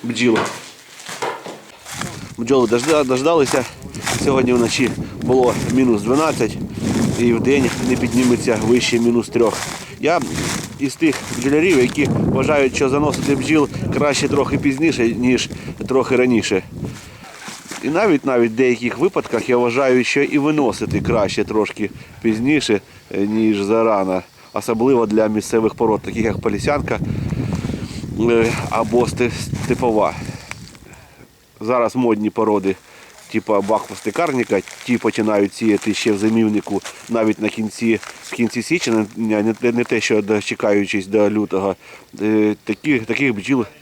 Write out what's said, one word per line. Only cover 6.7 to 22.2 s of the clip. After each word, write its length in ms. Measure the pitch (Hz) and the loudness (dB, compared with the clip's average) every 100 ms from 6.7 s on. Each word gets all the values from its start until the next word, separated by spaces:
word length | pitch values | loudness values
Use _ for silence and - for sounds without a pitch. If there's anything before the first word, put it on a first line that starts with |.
| - - - - - | -6 -4 -2 -2 0
і 140 | 120 | 2
вдень 360 | 113 117 139 123 - 123 | 2 2 2 2 -2 -2
не 60 | 123 | 0
підніметься 640 | - 117 127 120 123 110 | 0 2 2 2 2 0
вище 360 | 110 123 110 120 | 2 2 2 2
мінус 300 | 117 117 104 | 2 2 0
трьох. 280 | 120 117 - - - - - | 2 2 2 -6 -10 -14 -4
Я 200 | 143 170 123 - - - - - | 0 0 0 -4 -4 -4 -8 -6
із 160 | 135 - | -6 0
тих 200 | 165 135 - - | 0 0 -4 -4
бджолярів, 420 | 120 147 180 156 | 0 2 4 4
які 300 | 123 - 135 - - | 4 2 0 2 0
вважають, 440 | 127 131 147 135 - | 0 2 4 2 2
що 140 | 139 | 0
заносити 460 | 139 151 123 127 139 | 2 0 0 0 0
бджіл 340 | 127 156 143 - - | 2 2 2 -2 -4
краще 340 | - 147 135 139 | 0 0 0 0
трохи 300 | 143 - 135 | 0 0 0
пізніше, 500 | 143 135 160 131 117 | 0 2 0 2 0
ніж 420 | 110 123 123 101 - - - - | 2 2 2 0 -8 -12 -10 -2
трохи 280 | 127 123 127 | 0 2 2
раніше. 480 | 127 117 - 95 - - - - - - - - - - - - | 4 2 2 -2 -2 -10 -10 -12 -18 -20 -20 -16 -16 -16 -14 -8
І 60 | 123 | -2
навіть, 360 | 160 214 147 139 | 0 2 2 2
навіть 260 | 123 117 | 2 2
в 40 | 110 | 4
деяких 420 | 127 117 120 110 | 2 2 -2 0
випадках 520 | 175 170 127 117 104 | 0 0 -2 -4 0
я 80 | 120 | 2
вважаю, 460 | 123 120 135 127 | 2 2 2 2
що 180 | 120 143 | 2 0
і 160 | 143 147 | 2 2
виносити 640 | 143 156 131 101 107 101 | 2 2 0 0 -2 -2
краще 420 | - 117 98 - | 0 0 0 0
трошки 460 | 101 107 104 - 104 - - - | -2 0 0 -2 -8 -8 -20 -4